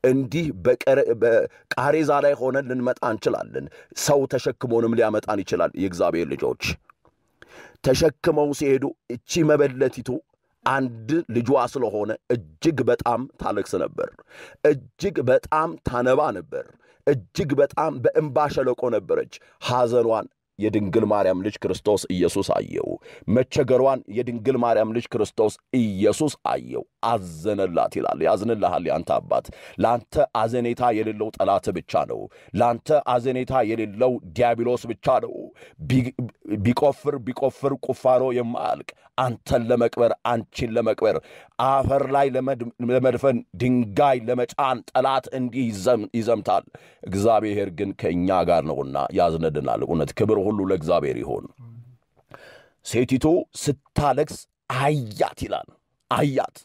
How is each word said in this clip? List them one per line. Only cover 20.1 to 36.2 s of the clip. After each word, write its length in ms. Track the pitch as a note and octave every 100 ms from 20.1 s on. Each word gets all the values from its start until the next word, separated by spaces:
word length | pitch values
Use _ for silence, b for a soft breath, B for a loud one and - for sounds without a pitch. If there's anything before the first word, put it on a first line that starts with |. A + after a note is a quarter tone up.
| A2 - _ _ -
የድንግል 460 | G#2 G#2 G2+ A2 G#2
ማርያም 340 | G#2 F#2+ F#2
ልጅ 140 | G2+ -
ክርስቶስ 440 | F#2+ F2+ - G2+ -
ኢየሱስ 380 | F2+ - G2 F#2+
አየው። 380 | - - G1+ G1+ G1+ B B -
መቸገሯን 720 | A2+ C3 D3+ B2 B2 C3 C3 -
የድንግል 500 | G#2 B2 A#2+ A2 C3
ማርያም 360 | A#2+ A2 A2
ልጅ 120 | A#2 -
ክርስቶስ 460 | A2+ G#2 - G#2+ - _
ኢየሱስ 600 | C3 A2+ F#2+ G#2 - D3+ - -
አየው። 380 | B1+ B1 - - _
አዘነላት 920 | A#2 A#2 F2+ D#2+ F#2 G2+ F#2+ E2 A#1+ -
ይላል። 240 | B1 C#2+
ያዝንልሃል 640 | D#2+ G2 G#2+ A2 F2+ F2 E2
ያንተ 240 | - -
አባት። 340 | C2+ - A#1 - B B -
ላንተ 480 | G#2+ A#2+ - D#3 C#3
አዘኔታ 580 | A2+ A2+ A#2+ A#2 A#2+ B2
የሌለው 380 | A2 A2 G#2 G#2+
ጠላት 360 | - G2 G2 -
ብቻ 340 | F2 - E2+ C#2
ነው። 140 | A1+ G1+ B B
ላንተ 460 | F#2+ A#2+ A#2 - D3+ B2+
አዘኔታ 540 | B2 B2 B2+ B2+ C3
የሌለው 500 | A2 A2+ G#2+ G2+ B2+ B2 F#2
ዲያብሎስ 540 | D#2+ A#2+ A#2 A#2+ B2 A#2
ብቻ 300 | A2 - B2+
ነው። 120 | A#2 - - - B -
ቢ-፣ 340 | D3 B2+ B2 -